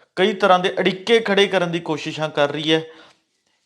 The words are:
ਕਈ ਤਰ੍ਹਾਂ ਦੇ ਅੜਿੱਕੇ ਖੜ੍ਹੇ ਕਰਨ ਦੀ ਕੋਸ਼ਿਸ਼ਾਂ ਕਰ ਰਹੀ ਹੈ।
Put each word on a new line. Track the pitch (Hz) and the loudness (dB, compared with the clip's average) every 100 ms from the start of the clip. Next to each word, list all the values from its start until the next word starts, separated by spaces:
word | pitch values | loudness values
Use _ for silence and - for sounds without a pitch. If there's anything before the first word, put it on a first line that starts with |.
| _ - | _ -2
ਕਈ | 202 | -2
ਤਰ੍ਹਾਂ | 202 202 180 | 2 4 4
ਦੇ | 185 - | 2 0
ਅੜਿੱਕੇ | 190 190 - 226 | -2 -2 0 2
ਖੜ੍ਹੇ | 220 196 202 | 2 2 2
ਕਰਨ | 185 175 | 2 -2
ਦੀ | 170 | -4
ਕੋਸ਼ਿਸ਼ਾਂ | 165 147 160 147 156 | -6 -6 -8 -6 -4
ਕਰ | 156 143 | -2 -2
ਰਹੀ | 151 156 | -2 0
ਹੈ। | 160 160 - - _ _ _ _ _ | 0 -2 -16 -20 _ _ _ _ _